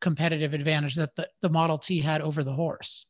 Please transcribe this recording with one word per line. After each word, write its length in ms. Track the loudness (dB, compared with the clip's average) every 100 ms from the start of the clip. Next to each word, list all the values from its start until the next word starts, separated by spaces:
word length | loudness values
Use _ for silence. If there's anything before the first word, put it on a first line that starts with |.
competitive 520 | 0 2 0 0 -2
advantage 420 | 0 0 2 0 -2
that 200 | -2 -4
the, 140 | -8 -2
the 80 | 2
Model 280 | 4 2 2
T 240 | 0 0
had 200 | 2 0
over 220 | 0 -2
the 80 | -2
horse. 540 | 0 -2 -2 -8 -8